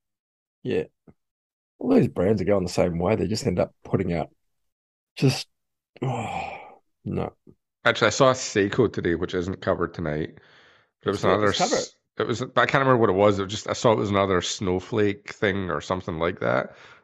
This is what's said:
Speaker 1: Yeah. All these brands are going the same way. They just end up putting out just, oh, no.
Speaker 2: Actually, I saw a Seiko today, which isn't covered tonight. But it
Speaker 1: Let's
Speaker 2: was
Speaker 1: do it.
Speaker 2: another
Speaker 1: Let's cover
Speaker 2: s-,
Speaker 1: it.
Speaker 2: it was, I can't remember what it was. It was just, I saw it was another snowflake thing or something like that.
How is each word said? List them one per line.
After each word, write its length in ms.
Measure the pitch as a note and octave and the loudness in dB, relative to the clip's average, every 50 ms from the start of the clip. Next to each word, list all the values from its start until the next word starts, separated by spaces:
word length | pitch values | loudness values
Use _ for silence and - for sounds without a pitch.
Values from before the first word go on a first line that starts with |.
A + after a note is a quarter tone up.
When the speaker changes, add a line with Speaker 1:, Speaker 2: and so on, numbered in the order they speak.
| _ _ _ _ _ _ _ _ _ _ _ _ _ | _ _ _ _ _ _ _ _ _ _ _ _ _
Speaker 1:
Yeah. 220 | B2+ G2 F2+ - - _ _ _ - _ _ _ _ _ _ _ _ _ _ _ _ _ _ | -4 -4 -4 -4 -6 _ _ _ -20 _ _ _ _ _ _ _ _ _ _ _ _ _ _
All 140 | - B3+ C4+ | -4 2 2
these 140 | B3 D3 - | 4 2 2
brands 340 | - - F2+ G2 A2+ G2 | 0 0 0 0 0 0
are 40 | F#2 | 0
going 180 | F#2+ G2+ G2 F#2 | 0 0 0 0
the 60 | F2 | -2
same 260 | - - F2+ F2+ E2 E2+ | 0 0 0 0 0 -2
way. 180 | F2+ F#2 A2 | 0 0 0
They 120 | G2+ F2+ F2+ | 0 0 -2
just 180 | G#2+ A2 - | -4 -2 -2
end 140 | F#2+ F2+ F2+ | -2 0 0
up 140 | E2+ - - _ _ | -2 -2 -4 _ _
putting 280 | - - F#2+ F#2+ F2+ F2 | -4 -4 -2 -2 -2 -2
out 160 | D#2+ D2 - _ _ _ _ _ _ _ _ _ _ _ _ _ _ _ _ _ | -4 -4 -8 _ _ _ _ _ _ _ _ _ _ _ _ _ _ _ _ _
just, 320 | - D3 C3+ C3+ - - - _ _ _ _ _ _ _ _ _ - | 0 0 0 2 0 -6 -12 _ _ _ _ _ _ _ _ _ -8
oh, 480 | B2 C3+ B2 A#2 G#2 - - - - - - - - - - _ _ _ _ _ _ | -6 -6 -4 -6 -6 -8 -8 -8 -10 -10 -12 -16 -18 -20 -20 _ _ _ _ _ _
no. 280 | G#2 F#2+ F#2 F2+ - - _ _ - - _ _ _ _ _ _ | -8 -6 -6 -6 -6 -10 _ _ -20 -20 _ _ _ _ _ _
Speaker 2:
Actually, 220 | A#2 A#2 - A#2+ G#2+ | 0 2 4 2 0
I 20 | |
saw 200 | - - C#3 C3 | 4 4 4 4
a 20 | B2+ | 4
Seiko 580 | - - - - G#2+ G2 G2+ - - A#2+ F#2 | 2 -4 -2 0 0 2 2 2 2 2 2
today, 220 | - - F#2+ F#2 E2+ | 0 -2 -2 -2 0
which 200 | D#2+ F2+ E2+ - | -2 -2 -4 -4
isn't 260 | F2+ F2 F#2 F#2 - | -4 -4 -4 -6 -6
covered 320 | - - F2+ E2 F2 E2+ - | -2 -2 -2 -2 -2 -4 -4
tonight. 460 | - F2 D#2 D2+ D2+ D#2 - - - - _ _ - _ _ _ _ _ _ _ _ _ | -6 -6 -4 -4 -4 -6 -6 -10 -16 -20 _ _ -20 _ _ _ _ _ _ _ _ _
But 80 | G2+ | -4
it 20 | G2 | -4
Speaker 1:
Let's 40 | G#2 | 0
Speaker 2:
was 40 | |
Speaker 1:
do 60 | - G2 | 2 2
it. 40 | |
Speaker 2:
another 140 | F#2 G#2 G#2+ G2+ | 2 4 2 2
Speaker 1:
Let's 100 | F#2+ - | 2 2
cover 160 | F3+ A3+ D4+ | 0 0 0
Speaker 2:
s-, 200 | C3 - - - _ _ _ _ - | -2 -2 -4 -10 _ _ _ _ -6
Speaker 1:
it. 40 | A2 | -4
Speaker 2:
it 40 | G#2+ | -4
was, 140 | A#2+ G#2 | -2 -4
I 240 | B2+ - - B2 A#2+ | -6 -2 0 2 2
can't 160 | B2 - C#3 C3+ | 4 2 2 4
remember 140 | C3 B2+ A#2 | 4 4 6
what 120 | A2+ G#2 | 4 4
it 20 | F#2 | 4
was. 260 | F#2+ G#2 G#2+ G2+ F#2+ | 6 6 6 4 4
It 40 | G2 | -2
was 80 | F#2 | -4
just, 180 | G#2 G#2+ - - | -6 -8 -6 -6
I 40 | G2+ | -6
saw 180 | - - B2 A2 | 0 2 2 2
it 40 | B2 | 4
was 100 | A#2 G2 | 2 0
another 320 | G2+ G2 G2 G2 F#2+ F2 | 2 2 2 2 2 0
snowflake 880 | - - - - A2 F#2 F2+ F#2 - - - A2 G#2 G2+ G2 - - - - | 0 -2 -6 -4 -4 -2 -2 -2 -4 -4 -2 0 0 0 -2 -4 -10 -16 -6
thing 360 | - A2+ G2+ F#2 G2 F#2+ F2 | -2 -2 0 0 -2 -4 -4
or 100 | D#2 D2 | -4 -6
something 380 | - - F#2+ F2+ - - E2+ D#2+ | -4 -4 -6 -6 -4 -6 -4 -2
like 220 | E2 E2+ - - | -2 -2 -2 -2
that. 360 | - A#1 B1 C2 - - - - - - - - | -2 -2 0 0 -2 -4 -10 -18 -20 -20 -20 -20